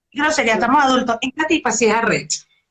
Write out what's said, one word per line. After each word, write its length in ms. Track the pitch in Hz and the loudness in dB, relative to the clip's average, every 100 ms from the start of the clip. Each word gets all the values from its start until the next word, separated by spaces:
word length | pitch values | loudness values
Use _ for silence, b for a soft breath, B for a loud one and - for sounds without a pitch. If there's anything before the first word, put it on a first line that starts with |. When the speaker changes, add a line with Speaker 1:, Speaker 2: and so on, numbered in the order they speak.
Speaker 1:
decir 180 | _ 269 | _ -2
grosería, 280 | 302 - 226 | -2 0 0
Speaker 2:
Sí. 40 | 220 | 0
Speaker 1:
estamos 220 | 233 294 | 2 2
adultos", 340 | 269 254 247 226 | 4 2 0 -4
esta 260 | 269 - 320 | -4 -4 -2
tipa 260 | 320 - | -2 -2
sí 140 | - 226 | 0 2
es 80 | |
arrecha. 460 | 226 208 151 151 - - _ _ | 2 0 -2 -4 -10 -12 _ _